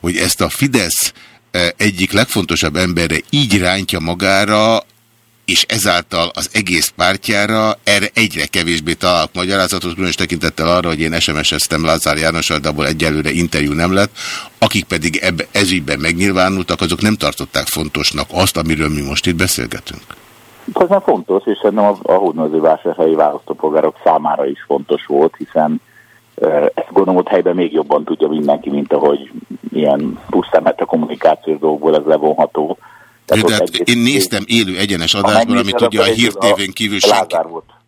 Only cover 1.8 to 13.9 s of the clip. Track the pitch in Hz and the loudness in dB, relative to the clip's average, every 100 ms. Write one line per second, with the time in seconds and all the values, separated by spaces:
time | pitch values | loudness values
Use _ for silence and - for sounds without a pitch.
1.8 | 107 92 95 101 123 - 85 85 80 76 | 0 2 0 0 0 0 0 0 0 0
2.8 | 92 85 82 78 - 147 131 98 90 95 | 0 0 0 -2 0 0 2 2 2 -2
3.8 | 92 92 80 90 95 98 101 107 110 113 | -2 -4 -4 -2 2 2 2 2 4 2
4.8 | - _ _ _ _ _ - 87 - 110 | -2 _ _ _ _ _ -4 -2 0 -2
5.8 | 98 87 - 87 87 - - 110 95 85 | 0 0 0 -4 -4 -4 -4 -4 -2 -2
6.8 | - - 87 95 - 104 104 110 110 104 | -2 0 0 0 -2 -2 0 0 0 -2
7.8 | - 101 - - 110 78 76 92 85 82 | 0 0 0 0 -2 -2 -4 -2 -2 -2
8.8 | 78 82 92 87 78 - 92 98 92 95 | -2 -2 0 0 0 -4 -2 0 0 -2
9.8 | 87 85 92 82 87 85 82 - 80 90 | -4 -4 -4 -2 -2 -2 -2 0 2 2
10.8 | 85 78 80 85 - 78 76 76 - 78 | 0 -2 -2 -2 -2 0 -2 -2 -2 0
11.8 | 80 82 78 76 80 82 78 78 76 76 | 0 0 0 0 0 -2 -2 -2 -2 -2
12.8 | 71 78 80 76 76 78 85 78 73 73 | -2 0 0 0 -2 0 0 0 -2 0
13.8 | 87 | 0